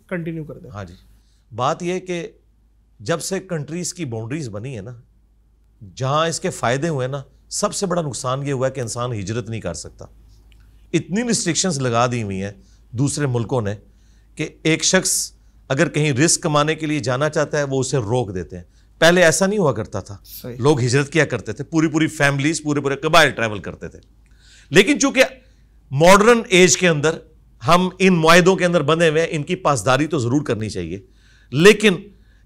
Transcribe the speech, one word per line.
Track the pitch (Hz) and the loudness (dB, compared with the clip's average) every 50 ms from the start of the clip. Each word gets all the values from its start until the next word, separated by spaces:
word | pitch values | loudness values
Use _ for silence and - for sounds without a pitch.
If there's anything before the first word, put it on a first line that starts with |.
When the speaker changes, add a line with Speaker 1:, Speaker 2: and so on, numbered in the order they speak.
| _ - | _ -10
Speaker 1:
कंटिन्यू | 190 175 160 170 165 160 151 | -8 -8 -8 -8 -8 -10 -10
कर | 147 127 | -12 -14
दें। | - - - | -18 -18 -16
Speaker 2:
हाँ | - 104 98 | -14 -14 -14
जी, | 85 90 - - _ _ _ _ _ _ _ _ _ | -14 -16 -20 -20 _ _ _ _ _ _ _ _ _
बात | 113 113 123 143 165 170 180 | -6 -2 -2 -2 -2 -2 -4
ये | 175 185 180 | -4 -4 -4
कि | 180 180 175 170 160 - - _ _ _ _ _ _ _ _ _ _ _ _ - | -6 -6 -8 -8 -8 -10 -14 _ _ _ _ _ _ _ _ _ _ _ _ -10
जब | 104 101 165 - | -6 -4 -4 -4
से | - - 190 185 | -4 -6 -6 -6
कंट्रीज | 190 190 175 151 139 143 160 180 170 - | -6 -6 -8 -8 -8 -8 -8 -8 -8 -8
की | - - 165 | -8 -8 -8
बाउंड्रीज | 123 113 113 113 110 143 165 143 | -8 -8 -8 -8 -8 -8 -8 -8
बनी | 113 95 104 113 139 131 | -10 -10 -10 -10 -10 -10
है | 104 | -12
ना, | 92 123 127 117 - _ _ _ _ _ _ _ _ _ _ _ _ _ _ - 104 | -12 -14 -16 -20 -20 _ _ _ _ _ _ _ _ _ _ _ _ _ _ -20 -20
जहाँ | 95 85 - 131 131 143 156 165 165 | -18 -10 -6 -4 -2 0 0 0 -2
इसके | 160 - - - | -4 -4 -6 -6
फायदे | - - 127 117 127 139 160 | -6 -2 -2 0 0 0 -2
हुए | 170 151 131 123 | -2 -2 -2 -4
ना, | 127 139 139 135 - _ _ _ - | -6 -6 -8 -12 -14 _ _ _ -12
सबसे | - - 208 214 214 - 202 | -6 -4 -4 -4 -4 -4 -4
बड़ा | 180 180 175 | -2 -2 -2
नुकसान | 156 143 - - - 123 131 139 139 | -4 -4 -6 -6 -4 -4 -4 -4 -4
ये | 143 | -4
हुआ | 139 120 131 | -4 -2 -2
है | 131 | -2
कि | 135 139 | -4 -4
इंसान | 120 110 - 120 120 127 120 | -8 -6 -6 -6 -6 -6 -6
हिजरत | 104 95 92 113 123 92 110 | -6 -6 -6 -4 -6 -6 -6
नहीं | 113 104 | -8 -8
कर | 90 90 82 | -8 -8 -8
सकता। | - - - - - - - - - - - - - _ _ _ - - _ _ - _ _ - | -10 -12 -16 -18 -20 -20 -20 -20 -20 -20 -20 -20 -20 _ _ _ -20 -20 _ _ -20 _ _ -4
इतनी | 160 - - 170 220 | -4 -2 -2 -4 -2
रिस्ट्रिक्शंस | 247 233 214 - - 175 151 - - 190 151 139 | 0 0 -2 -2 -2 -2 -2 -2 -2 -2 -2 -2
लगा | 131 123 113 117 123 | -2 0 2 2 2
दी | 127 120 120 | 2 0 -2
हुई | 107 98 95 | -4 -4 -4
हैं | 95 98 101 - - - _ _ _ _ _ 123 | -6 -6 -8 -10 -14 -20 _ _ _ _ _ -4
दूसरे | 113 143 135 - 151 147 | -2 -2 -2 0 -2 -2
मुल्कों | 131 120 117 113 - 139 123 | -2 -2 -2 -2 -2 -2 -2
ने | 104 98 104 104 - _ _ _ _ _ _ _ _ _ _ | -2 -2 -6 -8 -12 _ _ _ _ _ _ _ _ _ _
कि | - - - - - - | -10 -10 -10 -8 -4 -2
एक | 160 160 160 - | 0 0 0 2
शख्स | - 190 185 - - - - - - - _ _ _ _ _ _ - | 2 2 2 2 0 -2 -4 -4 -6 -10 _ _ _ _ _ _ -4
अगर | 135 139 170 147 | 0 0 0 0
कहीं | - 151 151 151 127 | 0 0 0 0 2
रिस्क | 123 156 175 - - - | 2 2 2 2 0 0
कमाने | 160 147 147 147 156 160 | 0 2 2 2 0 -2
के | 156 160 | -4 -4
लिए | 147 151 147 | -4 -4 -2
जाना | 139 139 127 131 151 151 | -2 -2 -2 0 -2 0
चाहता | - 160 143 147 156 | 0 0 -2 -2 -2
है, | 151 143 | -2 -2
वो | 135 135 135 | -2 -2 -2
उसे | 127 - 147 | -2 0 -2
रोक | 135 110 95 123 127 120 104 | -2 -2 0 -2 -2 -2 -4
देते | 90 92 82 - 92 | -6 -8 -8 -10 -12
हैं। | 87 87 _ _ _ _ _ _ - | -18 -18 _ _ _ _ _ _ 2
पहले | 160 170 175 185 | 4 6 6 6
ऐसा | 175 160 156 - 190 | 6 4 4 2 0
नहीं | 190 214 214 | 0 0 0
हुआ | 175 139 | 0 0
करता | 107 110 104 - - 98 | 0 -2 -6 -8 -8 -10
था, | 92 - 101 - - | -10 -10 -14 -18 -18
Speaker 1:
सही। | - - - - 127 120 | -20 -18 -16 -16 -14 -6
Speaker 2:
लोग | 127 117 147 156 120 | 0 2 2 2 2
हिजरत | 123 120 127 143 143 | 2 2 2 0 0
किया | 143 165 160 143 | 0 0 0 0
करते | - 131 - - 110 107 | 0 -2 -6 -8 -8 -10
थे, | - 139 | -10 -8
पूरी | - 165 160 156 | -4 -2 0 0
पूरी | 160 143 160 160 | 0 0 0 -2
फैमिलीज, | 156 151 - 143 139 139 139 135 156 160 151 - | -2 0 0 0 0 2 0 0 -2 -2 -2 -4
पूरे | 151 147 139 | -4 -2 -2
पूरे | 123 139 135 | -2 -2 -2
कबाइल | 135 156 156 160 165 151 131 | -4 -2 2 4 4 4 4
ट्रैवल | 95 117 117 110 104 95 | 2 0 -4 -4 -4 -6
करते | - 98 - - - | -10 -12 -14 -12 -14
थे। | 80 - - - _ _ _ _ _ _ _ _ - - - - - | -16 -16 -18 -20 _ _ _ _ _ _ _ _ -20 -20 -20 -8 2
लेकिन | 135 185 220 - 285 | 4 4 4 4 4
चूंकि | 202 - 269 196 262 247 - - - _ _ _ _ _ _ _ _ _ - 131 | 0 0 2 2 2 0 0 -2 -12 _ _ _ _ _ _ _ _ _ -6 0
मॉडर्न | 139 165 180 196 196 208 240 240 226 220 - | 4 6 8 8 8 8 6 4 4 2 2
एज | 185 175 185 175 - | 4 6 6 6 4
के | - 185 | 4 2
अंदर | 175 160 147 139 156 165 - - - _ _ _ _ _ - 110 | 2 2 2 0 -2 -2 -4 -8 -18 _ _ _ _ _ -6 0
हम | 143 170 180 185 185 - - | 2 4 4 2 0 0 2
इन | 190 190 185 | 2 4 4
मुआहिदों | 160 160 160 170 180 165 180 190 | 4 6 6 6 6 6 6 4
के | - 180 | 2 2
अंदर | 175 170 170 | 0 0 0
बंधे | 143 139 160 165 170 160 | 2 2 2 2 2 2
हुए | 147 160 | 2 2
हैं, | 165 - | 0 -2
इनकी | 165 151 143 - 180 | -2 -6 -4 -4 -4
पासदारी | 180 - 156 143 113 95 127 127 135 156 | -2 0 0 0 0 2 2 2 2 2
तो | 160 170 143 | 0 -2 -2
ज़रूर | 113 120 139 147 139 | 0 0 0 0 0
करनी | - 117 104 110 104 | -2 -4 -4 -4 -6
चाहिए, | - 95 87 80 92 - - _ _ _ _ _ _ _ _ - 123 | -6 -8 -8 -8 -8 -10 -12 _ _ _ _ _ _ _ _ -6 0
लेकिन | 143 170 208 220 214 208 208 180 - - - - - _ _ _ _ _ | 4 6 6 6 6 4 2 2 0 -4 -14 -20 -20 _ _ _ _ _